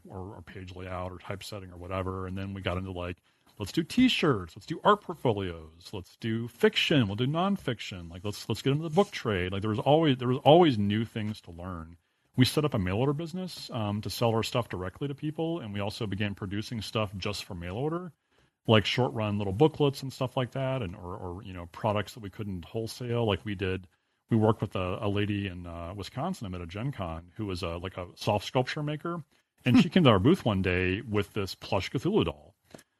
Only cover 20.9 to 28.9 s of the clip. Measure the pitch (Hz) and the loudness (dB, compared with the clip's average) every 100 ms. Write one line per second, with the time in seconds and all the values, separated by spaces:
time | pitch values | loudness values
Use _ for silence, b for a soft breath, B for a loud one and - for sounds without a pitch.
20.9 | 87 90 95 90 90 98 92 87 - 110 | -8 -10 -10 -8 -10 -10 -12 -12 -4 -2
21.9 | 104 95 123 101 - 104 92 78 113 113 | 0 -2 -8 -14 -10 -8 -8 -8 -8 -8
22.9 | - 123 120 113 95 107 98 95 92 92 | -8 -4 0 2 2 0 -4 -2 -4 -8
23.9 | _ _ _ - 117 107 107 110 98 92 | _ _ _ 0 4 6 4 0 -2 -4
24.9 | 98 104 101 104 101 101 90 87 85 85 | -2 -2 0 0 -2 -2 -6 -10 -10 -10
25.9 | 101 92 127 170 185 98 90 85 98 135 | -10 -10 -6 -6 -6 -8 -8 -8 -6 -6
26.9 | 131 87 80 87 - 104 87 87 85 92 | -4 -6 -6 -10 -8 -6 -4 -4 -4 -8
27.9 | - 90 - - 104 - 131 131 156 147 | -10 -12 -4 0 0 2 0 0 -2 -4